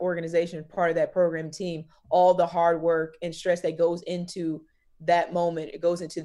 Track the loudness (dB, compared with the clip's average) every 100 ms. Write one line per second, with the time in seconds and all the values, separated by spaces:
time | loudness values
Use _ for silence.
0 | -4 -4 -2 -2 -2 -6 -10 -2 0 2
1 | 0 2 2 0 -8 -8 -8 -8 -12 _
2 | _ 4 6 6 4 4 2 4 2 0
3 | -2 -6 -10 -6 -2 0 -2 0 0 0
4 | -6 -8 -6 -6 -6 -6 -10 _ _ _
5 | 2 2 2 0 -2 -2 -8 -2 -2 -2
6 | -6 -10